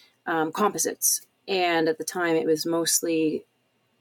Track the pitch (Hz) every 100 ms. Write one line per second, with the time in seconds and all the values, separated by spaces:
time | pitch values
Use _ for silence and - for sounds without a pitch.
0 | - _ - 165 160 - 208 165 139 -
1 | - - - _ - 190 175 165 160 160
2 | 156 185 170 160 160 156 170 170 165 -
3 | 175 165 160 - - _ _ _ _ _